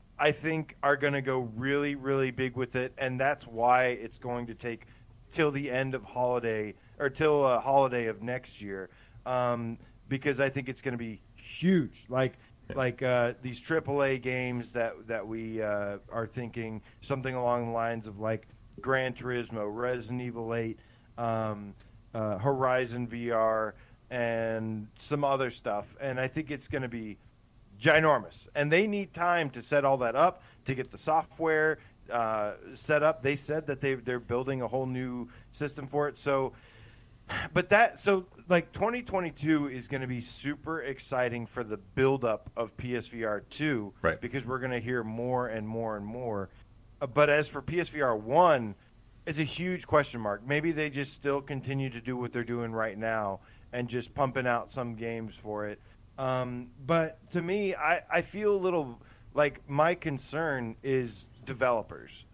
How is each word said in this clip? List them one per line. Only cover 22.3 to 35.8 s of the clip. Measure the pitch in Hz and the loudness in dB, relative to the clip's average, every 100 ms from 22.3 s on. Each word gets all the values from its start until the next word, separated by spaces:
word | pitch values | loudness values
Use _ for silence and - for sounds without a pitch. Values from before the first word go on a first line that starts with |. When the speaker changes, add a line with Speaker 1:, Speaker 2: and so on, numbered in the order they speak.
| 95 | 0
Speaker 1:
Horizon | 131 135 131 127 123 120 120 | 0 2 4 4 2 -4 -6
V | 120 117 | -4 0
R, | 113 110 110 107 - - - - | 4 4 2 0 -6 -20 -20 -8
and | 127 117 113 113 113 110 110 107 - | -2 0 0 0 -2 -4 -6 -8 -10
some | - 143 | -4 0
other | 139 135 127 | 2 2 0
stuff. | - 123 104 - - | -4 -4 -4 -6 -8
And | 139 127 | -6 -2
I | 131 | -2
think | 156 139 | -4 -6
it's | 143 - | -8 -6
gonna | 143 127 | -6 -4
be | 117 110 98 - _ _ - - 101 | -6 -10 -12 -20 _ _ -20 -20 0
ginormous. | 147 156 160 135 90 - - | 6 8 8 4 2 -14 -6
And | 147 147 | -2 4
they | 165 214 | 4 4
need | 202 185 | 0 -4
time | - 175 175 147 | -2 2 2 0
to | 120 | -4
set | 117 147 | 0 4
all | 139 135 | 4 4
that | 120 | 2
up, | 123 175 - - - - | 4 4 2 -12 -12 -6
to | |
get | 135 123 | -6 -6
the | 98 | -6
software, | - 160 156 - 160 156 156 151 - - - | 0 0 0 -2 2 4 2 0 -8 -18 -4
uh, | 117 113 110 104 95 - | 0 0 0 -2 -4 -12
set | 127 - 151 | -6 2 4
up. | 151 156 | 4 4
They | 135 143 | 0 0
said | - 156 147 | -2 -4 -2
that | 135 | -2
they, | 143 | 0
they're | 131 117 123 | 0 -2 -4
building | 117 120 131 135 | 0 -2 0 -2
a | 113 | -2
whole | 131 127 | -2 -2
new | 127 127 123 120 - - | -4 -4 -6 -10 -14 -14
system | - 147 139 | -6 -6 -6